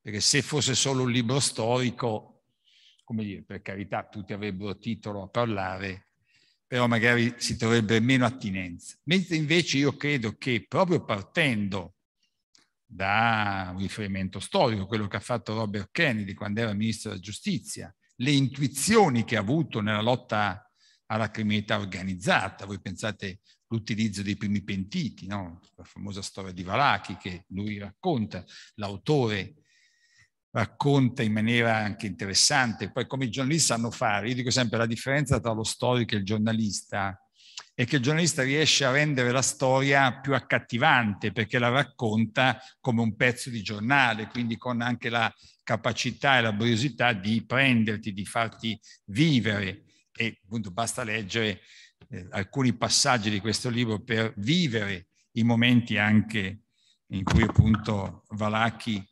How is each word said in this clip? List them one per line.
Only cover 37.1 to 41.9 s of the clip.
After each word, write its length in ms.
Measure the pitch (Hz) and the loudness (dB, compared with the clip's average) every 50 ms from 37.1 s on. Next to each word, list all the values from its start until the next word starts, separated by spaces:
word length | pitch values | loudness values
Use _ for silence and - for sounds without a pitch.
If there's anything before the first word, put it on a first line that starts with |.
| 95 - _ _ _ _ - - - - - _ _ | -6 -8 _ _ _ _ -20 -20 -20 -20 -20 _ _
è 100 | - 123 | -4 -2
che 120 | 117 - | 0 2
il 60 | 147 117 | 2 2
giornalista 420 | 127 151 156 175 160 - - 131 | 2 2 2 2 0 2 0 0
riesce 400 | 131 139 151 156 - - - 143 | 0 2 2 2 4 2 4 4
a 80 | 131 127 | 4 4
rendere 400 | 143 151 151 147 127 123 123 120 | 4 2 2 2 2 2 2 2
la 100 | 131 131 | 2 2
storia 800 | - - - - 131 131 135 135 139 139 139 139 131 123 - | 0 -2 0 2 2 4 4 4 4 4 6 4 4 2 -2
più 120 | - 139 139 | -4 0 0
accattivante 1000 | 123 - - - 123 - _ - 117 135 160 151 127 117 107 101 - - 110 98 | 0 0 0 0 0 0 _ -2 2 4 6 6 6 4 2 -2 -2 -4 -4 -2
perché 260 | - 110 - - 127 | -2 -4 0 0 2
la 120 | 120 120 | 2 4
racconta 880 | 120 135 147 - | 2 2 0 -2